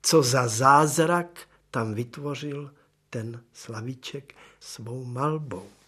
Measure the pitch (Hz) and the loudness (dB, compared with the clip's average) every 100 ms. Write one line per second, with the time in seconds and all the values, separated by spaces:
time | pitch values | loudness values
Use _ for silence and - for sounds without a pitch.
0 | - 165 127 131 123 110 135 143 151 151 | 6 4 6 2 0 4 8 8 6 4
1 | 160 175 175 - - _ _ 127 113 107 | 2 2 -2 -14 -20 _ _ -4 -2 -4
2 | 120 - 143 139 147 143 143 _ _ _ | -6 -8 -8 -8 -8 -10 -12 _ _ _
3 | _ 120 113 117 _ - - 110 120 127 | _ -8 -8 -12 _ -20 -14 -10 -10 -10
4 | - 143 139 - - _ - - 113 123 | -12 -14 -16 -20 -20 _ -18 -14 -12 -10
5 | 127 123 147 156 143 92 101 _ | -10 -2 0 -2 -6 -12 -14 _